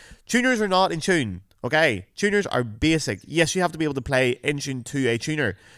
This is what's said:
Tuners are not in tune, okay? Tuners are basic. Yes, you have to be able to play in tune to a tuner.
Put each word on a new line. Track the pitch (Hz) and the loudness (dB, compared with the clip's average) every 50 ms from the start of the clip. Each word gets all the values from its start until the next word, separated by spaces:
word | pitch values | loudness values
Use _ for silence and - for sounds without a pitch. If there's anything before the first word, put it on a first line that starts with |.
| - - - - _ | -20 -20 -20 -20 _
Tuners | - - 247 247 262 254 214 | -2 0 2 2 2 2 2
are | 214 196 | 0 2
not | 185 185 190 175 | 2 2 2 2
in | 175 160 | 0 -2
tune, | - 196 185 160 127 104 90 87 - _ _ _ | -2 0 0 0 0 -2 -6 -10 -14 _ _ _
okay? | - 123 123 156 165 143 110 90 95 _ _ | -4 0 2 2 2 2 0 -2 -6 _ _
Tuners | - 202 208 196 208 190 | -2 0 0 2 0 0
are | - - 127 123 | 0 -2 -2 -2
basic. | 113 104 110 143 160 160 160 - 127 104 90 - | -2 -2 0 2 2 2 2 0 -2 -6 -6 -6
Yes, | - 139 165 170 - - | -2 0 2 2 2 2
you | 185 | 0
have | 180 175 | 0 0
to | - 156 | 0 -2
be | 160 | -2
able | 147 139 | -2 -2
to | 135 | -4
play | 120 - 139 127 131 123 123 - | -4 0 0 2 2 2 0 -2
in | - 143 151 143 | -2 -4 -4 -4
tune | 135 143 135 127 113 | -4 -6 -8 -8 -8
to | - - 139 131 | -6 -2 0 0
a | 117 117 113 | 0 0 0
tuner. | - 160 156 151 139 101 - - - - - | -2 -4 -2 -2 -2 -2 -2 -6 -12 -20 -20